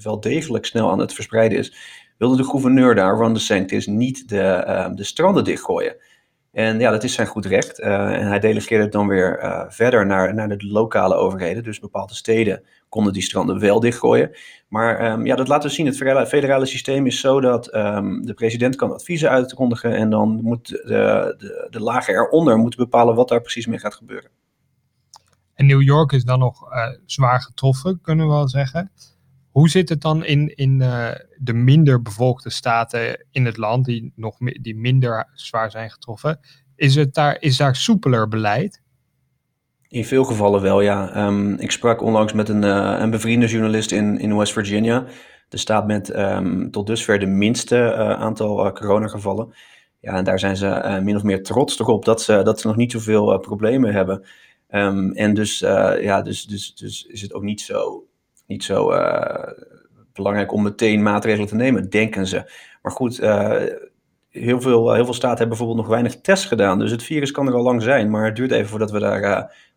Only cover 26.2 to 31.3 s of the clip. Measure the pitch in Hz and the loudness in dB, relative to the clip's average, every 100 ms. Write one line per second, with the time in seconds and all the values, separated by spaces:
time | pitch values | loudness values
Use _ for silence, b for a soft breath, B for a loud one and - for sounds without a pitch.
26.2 | 120 127 127 - - 127 117 - - - | 2 2 0 -2 -10 -6 -6 -8 -8 0
27.2 | 127 127 - - 135 131 185 180 - 160 | 2 2 -2 -2 0 0 -2 -4 -2 0
28.2 | 156 147 139 135 135 170 196 _ b b | 2 2 0 -2 -4 -4 -8 _ b b
29.2 | _ _ _ 135 160 185 180 156 160 160 | _ _ _ 2 4 4 0 -2 -2 -2
30.2 | 160 143 151 - 135 135 127 120 117 - | 0 0 0 -2 0 2 2 0 -4 -8
31.2 | - | -14